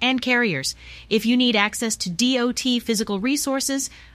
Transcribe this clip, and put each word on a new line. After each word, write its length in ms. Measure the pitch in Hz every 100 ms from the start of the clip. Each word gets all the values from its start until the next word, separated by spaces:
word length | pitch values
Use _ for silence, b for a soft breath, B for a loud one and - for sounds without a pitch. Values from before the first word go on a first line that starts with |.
and 200 | 247 262
carriers. 540 | 254 247 233 143 135 - B B B
If 160 | 214 220
you 100 | 254
need 220 | 247 214
access 400 | 208 - 226 -
to 120 | 185
D 300 | 170 247 254
O 140 | 240
T 260 | 240 254 240
physical 400 | 233 214 214 196
resources, 680 | 247 285 277 269 - 269 269 B B